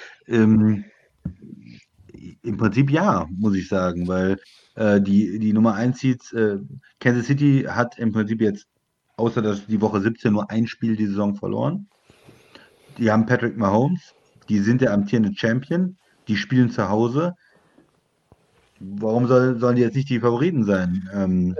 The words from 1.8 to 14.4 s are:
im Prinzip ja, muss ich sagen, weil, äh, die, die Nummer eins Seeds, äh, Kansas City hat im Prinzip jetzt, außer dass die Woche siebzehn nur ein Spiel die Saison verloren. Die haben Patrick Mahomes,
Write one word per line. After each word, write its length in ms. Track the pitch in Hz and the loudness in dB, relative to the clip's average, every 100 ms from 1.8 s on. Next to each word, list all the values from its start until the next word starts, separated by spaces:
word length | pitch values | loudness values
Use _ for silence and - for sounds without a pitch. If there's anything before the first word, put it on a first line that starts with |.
| _ _ _ - 90 - | _ _ _ -20 -20 -14
im 160 | 120 101 | -10 -2
Prinzip 320 | 110 107 139 | 0 2 2
ja, 380 | 151 196 98 80 | 2 0 0 -2
muss 260 | 90 107 98 | -2 -2 0
ich 120 | 87 | -2
sagen, 400 | 98 92 85 90 | -2 -2 -2 -2
weil, 320 | 92 92 98 - _ _ - | 0 0 -2 -6 _ _ -2
äh, 260 | 107 101 | 2 2
die, 360 | 101 101 101 101 | 4 2 2 0
die 140 | 110 | 0
Nummer 220 | 107 113 101 | 2 2 2
eins 240 | 123 127 | -2 -2
Seeds, 320 | 131 123 - | -2 -2 -4
äh, 240 | 117 107 101 101 135 - _ | -2 -2 -2 -8 -18 -20 _
Kansas 280 | 127 120 120 | 0 0 0
City 380 | 139 143 139 - | 0 2 2 0
hat 320 | 98 120 - | -2 -4 -4
im 140 | 117 | -4
Prinzip 280 | 107 104 113 | -2 -2 0
jetzt, 240 | 110 101 - _ _ _ _ - | 0 -2 -8 _ _ _ _ -4
außer 240 | 117 120 | -2 -2
dass 260 | 107 101 101 | -2 -4 -4
die 140 | 107 | -2
Woche 200 | 104 104 | 0 0
siebzehn 320 | 104 113 117 | -2 0 0
nur 160 | 104 104 | 0 0
ein 180 | 110 113 | -2 -4
Spiel 280 | - 113 107 | -4 -4 -2
die 120 | 107 | -2
Saison 280 | 98 101 101 | -2 -2 -4
verloren. 520 | 95 107 127 190 202 _ _ _ - - _ - - _ _ - | -4 -4 -2 -4 -10 _ _ _ -20 -20 _ -20 -20 _ _ -2
Die 140 | 113 | 2
haben 140 | 107 113 | 2 2
Patrick 320 | 123 120 101 | 0 -2 -2
Mahomes, 580 | 101 104 139 180 - _ _ _ | 0 2 0 -2 -8 _ _ _